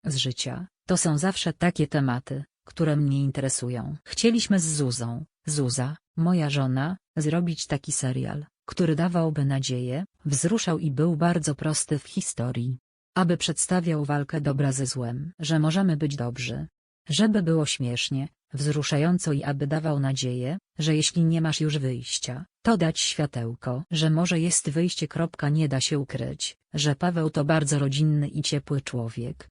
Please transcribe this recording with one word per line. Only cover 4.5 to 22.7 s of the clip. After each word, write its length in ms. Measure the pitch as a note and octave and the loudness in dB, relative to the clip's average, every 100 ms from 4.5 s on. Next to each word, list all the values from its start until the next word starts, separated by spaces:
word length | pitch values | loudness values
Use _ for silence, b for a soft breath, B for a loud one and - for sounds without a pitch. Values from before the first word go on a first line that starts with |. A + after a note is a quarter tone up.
| G3 | 2
z 160 | D#3+ D3+ | 2 0
Zuzą, 480 | C3+ A#2+ A#2 A#2 D#3+ _ - | 0 0 -4 -6 -10 _ -4
Zuza, 500 | D3 C3 B2 B2+ D3+ _ - | 0 0 0 -2 -6 _ 0
moja 340 | E3 F3+ D3 | 2 4 2
żona, 460 | C#3+ C3 B2+ D3 F#3+ _ - | 0 2 0 0 -4 _ -2
zrobić 500 | D3+ E3 F3 D#3+ - | 0 2 0 -2 -4
taki 260 | C#3+ - | -4 -2
serial, 540 | - C3 C3 A#2+ C#3+ D3 _ - | -4 -2 -2 -4 -6 -10 _ -16
który 300 | - E3+ D3+ | 0 2 2
dawałby 480 | F3 F3 D#3+ D3+ | 2 2 0 0
nadzieję, 600 | C#3 C3+ C3 B2+ B2 C3 G3 _ | 0 0 -2 -4 -2 -4 -6 _
wzruszał 540 | D3 C#3 E3+ A3 - D#3+ | -4 0 2 0 0 0
i 120 | D#3+ | -2
był 260 | C3 E3 D#3 | 2 2 2
bardzo 380 | E3+ E3+ D3+ | 2 2 0
prosty 440 | C#3+ D#3 D3+ - D3 | -2 -2 -2 -2 -4
w 60 | |
historii. 760 | - - - - A#2+ B2+ B2 B2+ _ _ _ - | -2 -6 -6 -4 -4 -2 -4 -6 _ _ _ 0
Aby 200 | F3 E3+ | 2 2
przedstawiał 680 | - D#3 - F3+ E3+ D#3 | 0 -2 0 0 2 0
walkę 360 | C#3+ D3 C#3 D#3+ | 0 -2 -2 -2
dobra 320 | C#3+ C3+ C#3 | 0 2 0
ze 140 | C3 C3 | 0 -2
złem, 460 | C3 A#2+ B2 D3+ - | -2 -4 -4 -8 -8
że 200 | D3 D#3+ | 0 2
możemy 380 | D#3 E3+ G3 D3+ | 4 4 4 2
być 200 | D3+ C#3+ | 0 -2
dobrzy. 500 | A#2+ B2 B2 B2+ D#3 _ _ _ - | -4 -4 -6 -6 -8 _ _ _ -4
Żeby 340 | D3 A3 G#3+ | 2 4 4
było 240 | E3 E3 D3+ | 4 2 2
śmiesznie, 640 | - B2 B2 - C3+ C#3+ _ _ | -2 -2 -2 -2 -2 -4 _ _
wzruszająco 800 | C#3 C#3+ D3 C#3+ D3 D#3+ F3+ - | -4 0 0 0 2 2 2 2
i 120 | C#3+ | -2
aby 220 | C#3 C#3+ C#3+ | -2 -2 -2
dawał 340 | D#3 D#3 C#3+ | 0 0 0
nadzieję, 580 | C3+ C3+ B2+ B2 B2 F#3 _ - | 0 0 -2 -2 -4 -6 _ -4
że 180 | D3+ D#3 | 0 2
jeśli 280 | D3+ - | 2 2
nie 160 | E3 E3 | 2 4
masz 200 | D#3+ D#3 | 0 0
już 180 | D#3 D3+ | 0 0
wyjścia, 680 | C3 B2 A#2+ - - B2 - _ | -2 -4 -6 -6 -6 -10 -12 _
to 140 | - | 2